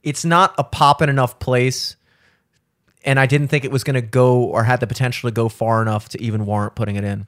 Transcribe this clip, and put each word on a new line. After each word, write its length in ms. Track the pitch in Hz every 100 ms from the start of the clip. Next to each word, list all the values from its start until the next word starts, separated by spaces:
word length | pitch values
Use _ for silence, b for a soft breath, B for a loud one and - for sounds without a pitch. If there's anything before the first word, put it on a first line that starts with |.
it's 220 | - 139
not 300 | 165 170 190 -
a 60 |
poppin' 440 | 139 - 143 143 151
enough 300 | 135 127 -
place. 580 | - 127 127 127 - - _ _ _ _ _ _ _ _ _ _ -
And 140 | 135
I 60 | 135
didn't 220 | 143 143
think 180 | 151 131
it 40 |
was 140 | 135
gonna 160 | - 131
go 440 | 113 127 127 123
or 200 | 120 -
had 160 | 113 127
the 60 | 110
potential 420 | - 127 117 123
to 60 |
go 160 | 110 117
far 320 | - 113 113
enough 260 | 110 107 -
to 120 | -
even 240 | 113 107 104
warrant 280 | 104 104
putting 220 | - 107 101
it 80 |
in. 220 | 101 101